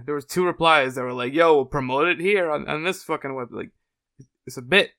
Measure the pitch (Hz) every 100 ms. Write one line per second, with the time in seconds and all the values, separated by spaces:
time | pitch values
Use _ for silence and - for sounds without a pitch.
0 | 123 147 131 180 180 160 165 156 131 127
1 | 123 127 123 147 165 147 131 143 127 135
2 | 170 165 180 202 170 147 139 151 170 185
3 | - 156 139 131 120 - - _ _ _
4 | _ _ 135 _ - 135 123 190 -